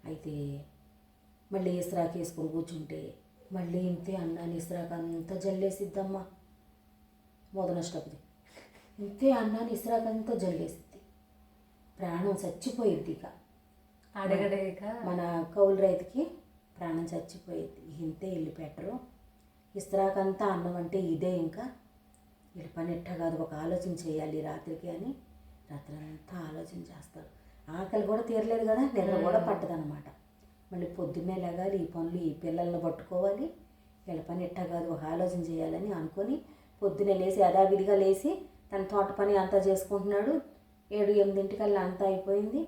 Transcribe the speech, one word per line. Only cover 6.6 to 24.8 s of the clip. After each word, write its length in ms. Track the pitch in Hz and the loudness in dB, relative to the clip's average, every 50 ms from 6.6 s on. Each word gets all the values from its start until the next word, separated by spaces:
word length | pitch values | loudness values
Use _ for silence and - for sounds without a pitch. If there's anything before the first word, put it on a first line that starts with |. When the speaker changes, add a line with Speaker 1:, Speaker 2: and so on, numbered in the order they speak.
| _ - _ _ _ _ _ _ - _ _ _ _ - _ _ - _ 190 | _ -20 _ _ _ _ _ _ -20 _ _ _ _ -20 _ _ -20 _ -4
Speaker 1:
మోదనష్టపతి 640 | 190 185 175 170 170 165 - - 156 - 151 - - - - _ _ _ - - - - - - - - - - - | -2 0 0 0 -2 -2 -4 -6 -8 -8 -8 -16 -18 -20 -20 _ _ _ -20 -20 -20 -20 -20 -20 -20 -20 -20 -12 -10
ఇంతే 320 | 202 202 - - 269 269 | -8 -8 -2 4 6 6
అన్నాన్ని 420 | 254 233 220 214 214 226 233 233 214 | 6 6 4 0 0 -2 -2 -2 -4
ఇస్త్రాకు 320 | 202 - 226 233 226 226 | -4 0 2 2 2 2
అంతా 280 | 220 220 220 214 - - | 0 -2 -2 -2 -2 -2
జల్లేసిద్ది. 680 | 180 190 180 170 165 165 - - - - - - - - - - - _ _ - - - _ _ _ _ _ _ _ - - _ - | 0 0 0 0 -2 -4 -6 -6 -12 -18 -20 -20 -20 -20 -20 -20 -20 _ _ -20 -20 -20 _ _ _ _ _ _ _ -20 -20 _ -8
ప్రాణం 380 | 180 170 170 175 190 202 190 - 190 | -6 -4 -2 0 0 0 0 0 -2
చచ్చిపోయిద్ది 680 | 175 170 - - 254 233 247 226 202 165 147 - 170 | -6 -6 -4 -6 -6 -2 2 2 2 2 2 -2 -6
ఇక. 140 | 156 - - - - - - _ - _ _ _ _ - _ _ _ _ _ _ - | -8 -8 -10 -16 -16 -18 -20 _ -20 _ _ _ _ -20 _ _ _ _ _ _ -8
Speaker 2:
అడగడేక. 680 | 202 196 190 196 190 202 196 196 196 190 190 175 180 202 208 226 233 196 | -4 0 2 2 2 4 2 2 0 0 -2 -4 -6 -8 -8 -6 -6 -4
Speaker 1:
మన 400 | 180 175 175 175 170 170 165 165 - - | -2 -2 0 0 0 -2 -2 -4 -2 6
కౌలు 200 | 202 196 196 196 | 8 8 8 8
రైతుకి 560 | 190 196 190 180 180 - - - 254 330 339 - - - - _ - _ _ _ - | 8 6 6 6 4 -2 -4 -2 -2 -2 -2 -4 -16 -20 -20 _ -20 _ _ _ -8
ప్రాణం 240 | 175 165 160 165 170 | -6 -4 -2 -2 -4
చచ్చిపోయిద్ది. 1000 | 165 175 165 165 - - 175 - 180 165 - - - - - 127 165 147 160 165 | -4 -6 -8 -8 -8 -16 -18 -12 -8 -8 -8 -8 -8 -12 -16 -18 -16 -10 -6 -6
ఇంతే 240 | 156 - - 196 | -6 -6 -6 -6
ఇల్లు 240 | 190 185 165 156 151 | -6 -4 -4 -4 -6
పెట్టరు, 480 | - - 160 147 - - 170 196 247 254 - - - - - - _ _ _ _ _ _ _ _ - | -6 -10 -12 -12 -10 -8 -8 -8 -8 -8 -10 -14 -20 -20 -20 -20 _ _ _ _ _ _ _ _ -12
ఇస్త్రాకంతా 720 | 202 196 - 196 196 196 196 190 196 190 196 190 - 214 | -10 -8 0 2 4 4 4 4 2 2 2 2 2 2
అన్నం 300 | 196 185 170 170 180 175 | 2 2 2 0 -2 -2
అంటే 240 | 180 170 165 190 190 | -2 -4 0 0 0
ఇదే. 320 | 180 165 165 147 180 180 185 | 2 2 0 2 2 0 2
ఇంకా 320 | 170 165 160 - 196 240 262 - - _ - _ - _ _ - _ _ _ _ _ _ - _ | 0 0 -2 -4 -6 -10 -10 -10 -14 _ -20 _ -20 _ _ -20 _ _ _ _ _ _ -18 _
వీళ్ళ 140 | 175 - - - | -14 -14 -12 -8
పని 200 | 170 165 180 - | -6 -4 -4 -4
ఎట్టా 180 | 175 - - 180 | -4 -6 -8 -6
కాదు, 260 | - 339 330 - - | -2 0 0 0 0
ఒక 120 | - - - | -4 -4 -4
ఆలోచన 380 | - - - 185 180 - 185 | -6 -2 -2 -2 0 0 -4
చేయాలి 500 | 170 165 - 160 156 156 151 156 151 156 | -4 -4 -4 -4 -2 -2 -2 -2 -4 -4
రాత్రికి 480 | 151 151 151 160 - 170 160 - | -4 -4 -8 -8 -8 -8 -10 -8